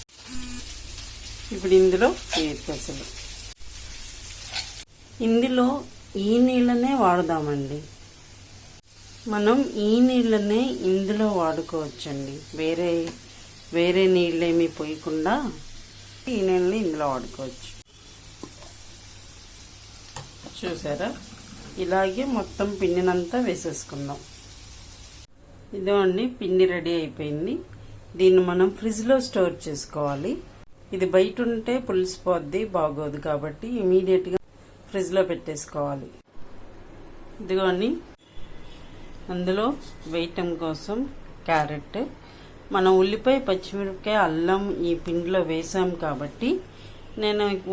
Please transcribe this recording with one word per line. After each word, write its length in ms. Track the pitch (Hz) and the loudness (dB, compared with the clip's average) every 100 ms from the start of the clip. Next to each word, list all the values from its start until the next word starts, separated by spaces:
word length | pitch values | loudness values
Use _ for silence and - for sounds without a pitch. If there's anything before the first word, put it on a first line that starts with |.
| - - - 254 247 247 - - - - - - - - - 202 | -16 -18 -12 -8 -6 -8 -10 -12 -12 -12 -12 -14 -12 -12 -10 -6
ఇప్పుడు 180 | 190 | 4
ఇందులో 420 | 185 185 180 240 370 - - | 8 8 6 4 2 -2 0
ఈ 80 | 156 147 - | 0 -2 -6
పెసలు, 360 | 143 - 139 - - - - - - - - - - - - - - - - - - - - - - | -6 -6 -10 -10 -12 -14 -14 -14 -14 -14 -12 -14 -14 -14 -14 -14 -12 -10 -8 -8 -12 -16 -20 -16 -2
ఇందులో 600 | 226 226 254 254 247 285 - - - - | 2 4 4 4 4 2 -4 -14 -10 -2
ఈ 220 | 196 233 | 4 6
నీళ్ళనే 560 | 254 254 247 240 247 | 6 6 4 4 4
వాడదామండి. 880 | 277 196 180 165 165 151 143 139 147 151 - - - - - - - - - - - - - - | 4 6 4 4 0 0 -2 -4 -6 -10 -16 -20 -20 -20 -20 -20 -20 -20 -20 -20 -20 -20 -14 -6
మనం 420 | 208 208 254 269 | 0 4 4 4
ఈ 300 | 220 208 226 | 0 4 6
నీళ్ళనే 600 | 254 254 233 214 202 214 | 6 6 4 4 4 2
ఇందులో 640 | 262 - 185 190 196 208 214 | 2 0 2 2 2 2 2
వాడుకోవచ్చండి. 1300 | 196 160 156 160 160 151 - 156 139 139 139 - 151 | 2 2 0 -2 -4 -4 -8 -8 -6 -8 -10 -10 -4
వేరే, 520 | 160 165 175 170 165 - - - - - - | -2 0 0 0 -2 -8 -16 -20 -20 -20 -4
వేరే 340 | 170 175 180 190 | 2 4 6 6
నీళ్ళేమీ 600 | 180 175 165 170 170 165 | 6 4 2 2 4 2
పోయకుండా 840 | - 151 156 - 156 160 233 269 - - - - - - - - | 0 -6 -6 -4 -2 2 0 -2 -6 -12 -16 -18 -18 -18 -14 -6
ఈ 80 | 233 | 0
నీళ్ళని 420 | 190 180 180 214 | 2 2 2 0
ఇందులో 300 | 196 156 147 | 0 0 -2
వాడుకోవచ్చు. 600 | 131 123 - 135 127 - - - - - - - - - - - - - - - - - - - - - - - - - - - - - - | -2 -6 -10 -10 -10 -14 -16 -20 -20 -20 -20 -20 -18 -16 -16 -18 -18 -20 -20 -20 -20 -20 -20 -20 -20 -20 -20 -20 -20 -16 -14 -14 -16 -16 -10
చూసారా, 540 | 180 165 151 143 202 - - - - - - - | -8 -6 -4 -4 -4 -6 -14 -18 -18 -18 -14 -8
ఇలాగే 460 | 175 190 190 190 | -2 2 2 0
మొత్తం 540 | 277 240 185 - 202 202 | -2 -2 -4 -4 -4 0
పిండినంతా 580 | 185 175 180 180 170 240 | 0 2 4 2 2 0
వేసేసుకుందాం. 800 | 240 170 170 151 - 143 139 143 - - - - - - - - - - - - - - - | 0 -2 -4 -6 -6 -8 -8 -8 -12 -18 -18 -18 -18 -18 -18 -18 -18 -18 -20 -20 -20 -20 -12
ఇదో 220 | 196 190 202 | -4 2 4
అండి, 280 | 190 185 247 | 4 4 0
పిండి 380 | 247 190 185 185 | -2 2 6 6
రెడీ 260 | 180 165 | 4 0
అయిపోయింది. 680 | 170 156 - 151 147 185 320 - - - - - 170 | 0 -2 -4 -4 -4 -2 -4 -8 -16 -16 -18 -12 4
దీన్ని 260 | 185 185 | 8 8
మనం 280 | 180 180 185 | 6 4 4
ఫ్రిడ్జ్లో 500 | 190 220 214 220 262 | 2 -2 0 4 4
స్టోర్ 480 | 254 208 180 170 - | 4 2 2 0 -6
చేసుకోవాలి. 760 | 147 - 151 147 139 170 339 - - - - - | -6 -6 -2 -2 -2 -2 -4 -8 -18 -20 -20 -10
ఇది 120 | 190 185 | -2 2
బయట 360 | 185 190 - | 4 4 2
ఉంటే 380 | 233 226 226 247 | -2 -2 0 -2
పులిసిపోద్ది, 840 | 254 190 185 - - 175 147 180 220 | 0 0 0 -2 0 0 0 -4 -2
బాగోదు, 520 | 185 156 143 151 143 | 0 0 -2 -6 -4
కాబట్టి 500 | 160 147 151 147 226 | -4 -2 -4 -8 -6
ఇమీడియట్గా 720 | 247 190 185 185 185 180 180 - - - - - | 0 4 4 6 2 2 -4 -6 -20 -20 -20 -8
ఫ్రిడ్జ్లో 340 | 196 180 190 | -4 0 2
పెట్టేసుకోవాలి. 840 | 185 170 - 151 - 151 143 139 - - - - - - - - - - - - - - | 2 0 -6 -8 -8 -4 -4 -4 -10 -16 -16 -12 -10 -12 -16 -16 -18 -18 -18 -18 -16 -12
ఇదిగోండి, 580 | 220 190 190 185 220 339 - - - - - - - - - - - - - | -2 0 2 2 0 -2 -8 -20 -16 -10 -10 -10 -14 -16 -16 -16 -16 -14 -8
అందులో 440 | 180 180 190 226 285 - - - | -4 0 2 0 -2 -8 -14 -6
వేయటం 480 | 165 170 170 175 165 | -4 -2 -2 -4 -2
కోసం 480 | 165 156 - 214 277 - - - - | -4 -4 -4 -4 -4 -8 -14 -10 0
క్యారెట్, 520 | 160 147 151 - 196 285 - - - - - - | 2 2 -4 -8 -8 -8 -10 -20 -20 -20 -18 -4
మనం 260 | 202 185 190 | 2 6 8
ఉల్లిపాయ, 420 | 190 220 254 269 | 6 4 4 4
పచ్చిమిరపకాయ, 760 | 262 190 - 196 196 190 - 214 | 2 -2 -2 -4 -4 -4 0 4
అల్లం 720 | 175 160 170 190 202 - 170 | 4 2 2 2 0 -2 0
ఈ 100 | 170 | -2
పిండిలో 460 | - 170 175 190 | -2 -2 0 2
వేసాం 540 | 165 160 165 190 185 170 | 2 -2 -2 0 0 0
కాబట్టి 640 | 160 139 147 - 233 370 - - - - - - | -4 -4 -6 -4 -2 -2 -4 -16 -18 -18 -14 -4
నేను 260 | 214 208 208 196 190 | 0 2 2 0 -2